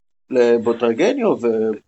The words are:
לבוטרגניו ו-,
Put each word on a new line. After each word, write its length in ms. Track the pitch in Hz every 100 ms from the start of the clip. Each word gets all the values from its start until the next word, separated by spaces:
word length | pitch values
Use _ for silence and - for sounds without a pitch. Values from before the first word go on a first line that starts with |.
| _ _ -
לבוטרגניו 1040 | 127 120 117 113 113 120 113 190 277 220 120
ו-, 40 | 117 113 110 107